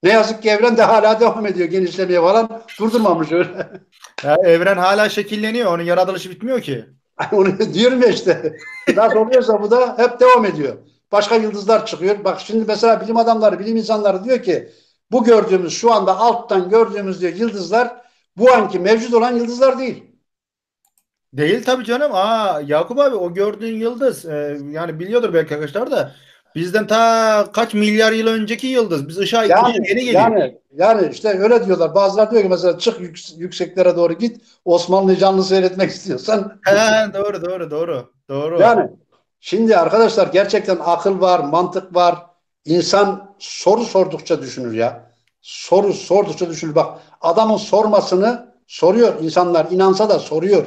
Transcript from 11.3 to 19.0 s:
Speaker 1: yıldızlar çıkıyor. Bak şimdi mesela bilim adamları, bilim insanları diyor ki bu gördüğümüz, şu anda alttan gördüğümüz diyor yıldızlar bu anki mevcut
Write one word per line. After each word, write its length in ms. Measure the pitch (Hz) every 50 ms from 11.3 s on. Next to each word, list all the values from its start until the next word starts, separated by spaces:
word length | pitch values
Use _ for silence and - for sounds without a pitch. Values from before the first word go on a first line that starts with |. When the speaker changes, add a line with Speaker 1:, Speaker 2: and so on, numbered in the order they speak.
| 226
Speaker 1:
yıldızlar 500 | 226 220 214 196 208 202 190 226 214 220
çıkıyor. 380 | - - 156 165 190 208 196 208
Bak 160 | 196 170 -
şimdi 260 | - - 208 226 220 208
mesela 340 | 214 202 226 233 220 202
bilim 160 | - 208 226 233
adamları, 420 | 226 233 226 220 214 208 180 170
bilim 180 | 202 220 226 226
insanları 460 | 214 - 220 208 208 202 190 185 190
diyor 200 | 240 262 233 240
ki 280 | 196 165 123 - - - _ _ _ _ _ _ _
bu 120 | 202 262 226
gördüğümüz, 500 | 226 233 214 196 165 190 185 180 160 151
şu 200 | - - 233 233
anda 240 | 208 196 185 185 185
alttan 520 | 220 240 233 240 - - 208 190 180 180
gördüğümüz 520 | 208 226 233 220 202 202 202 190 185 165
diyor 140 | 180 180 165
yıldızlar 760 | 180 226 233 196 202 180 165 196 233 247 233 - - - _ _ _ _ _ _ 175
bu 140 | 220 254
anki 280 | 254 233 208 185 - 180
mevcut 340 | 175 196 226 226